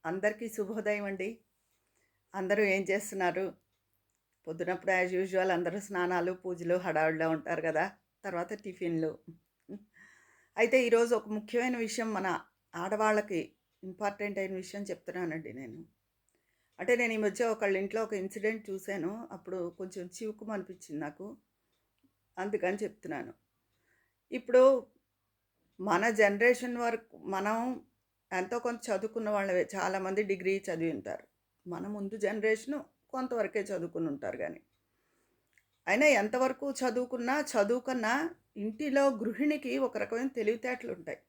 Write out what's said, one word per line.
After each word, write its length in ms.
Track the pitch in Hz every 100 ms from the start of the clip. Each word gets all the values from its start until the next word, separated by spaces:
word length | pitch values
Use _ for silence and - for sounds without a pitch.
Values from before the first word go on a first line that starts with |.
| 160
అందరికీ 440 | 185 208 214 233
శుభోదయం 540 | 220 196 220 208 208
అండి. 340 | 202 196 190 233 _ _ _ _ _ _ _ _ _ 196
అందరూ 280 | 190 202
ఏం 180 | 208 190
చేస్తున్నారు? 720 | 190 196 202 196 180 175 190 - _ _ _ _ _ _ _ _ -
పొద్దునప్పుడు 440 | 165 175 185 196
as 220 | 185 180 185
usual 280 | 190 185 185
అందరూ 280 | 175 175 196
స్నానాలు, 520 | 202 190 180 180 175
పూజలు 440 | 185 185 175 170 180
హడావుడిలో 540 | 180 156 156 160 160
ఉంటారు 320 | 160 - 165
కదా. 300 | 165 151 190 - _ _
తర్వాత 300 | 196 175 180
టిఫిన్లు. 640 | - 202 180 175 165 160 - - 165 _ _ - 202 - _ - - _ _ _ -
అయితే 280 | 233 262 240
ఈరోజు 300 | 226 233 226
ఒక 140 | 214
ముఖ్యమైన 480 | 208 214 240 254 240
విషయం, 360 | 226 226 226
మన 280 | 208 190 165 - _ _ 170
ఆడవాళ్ళకి 760 | 185 214 214 214 208 175 - _ _ _
ఇంపార్టెంట్ 560 | 185 180 208 202 208 196
అయిన 160 | 190 190
విషయం 260 | 185 202
చెప్తున్నానండి 720 | 202 170 - 180 175 160 -
నేను. 320 | 117 127 151 165 _ _ _ _ _ _ _ _ -
అంటే 160 | 269 247
నేను 180 | 240
ఈ 40 | 220
మధ్య 280 | 214 208 233
ఒకళ్ళ 320 | 220 202 190
ఇంట్లో 260 | 196 214
ఒక 100 | 220
ఇన్సిడెంట్ 560 | 208 190 214 208 220 214
చూశాను. 580 | 190 190 196 165 214 233
అప్పుడు 440 | 190 - 185 175 170
కొంచెం 280 | 185 190 180
చివుకుమనిపించింది 960 | - 220 214 214 208 185 180 - 147
నాకు, 360 | 151 - 202 269 _ _ _ _ _ _ _ _ _ -
అందుకని 400 | 196 208 180 202
చెప్తున్నాను. 500 | 214 - - 143 - - _ _ _ _ _ _ _ _ _
ఇప్పుడు 540 | 254 - 247 262 262 - _ _ _ _ _ _ _ _ -
మన 300 | 190 175 220
జనరేషన్ 680 | 214 202 202 233 247 247 240
వరకు 400 | 233 226 - -
మనం 640 | - 190 202 226 247 247 - _ _ _ _
ఎంతో 260 | 185 190 240
కొంత 200 | 240 233 -
చదువుకున్న 400 | 190 214 226 214
వాళ్ళవే. 380 | 208 196 180 180 190
చాలామంది 480 | 180 190 190 196
డిగ్రీ 400 | 208 196 185 196 196
చదివి 200 | 165 165
ఉంటారు. 320 | 139 95 - - _ _ _ 180
మన 180 | 170 190
ముందు 300 | 208 196 214
జనరేషను 680 | 196 214 214 220 262 285 - _ _
కొంతవరకే 520 | 262 262 240 208 214
చదువుకుని 460 | 202 185 170 165 165
ఉంటారు 300 | 143 95 -
కానీ. 240 | 80 78 _ _ _ _ _ _ _ _ _ _ _ _ -
అయినా 180 | 214 302
ఎంతవరకు 680 | 240 214 254 262 254 277
చదువుకున్నా, 680 | 262 254 233 247 247 240 285
చదువుకన్నా 880 | 294 233 202 247 254 254 220 262 330 - _ -
ఇంటిలో 520 | 208 214 302 277 277
గృహిణికి 680 | 226 226 226 294 302 269 262
ఒక 200 | 254 214
రకమైన 300 | 208 226 269
తెలివితేటలు 640 | 254 214 226 254 247 185
ఉంటాయి. 240 | 185 160 -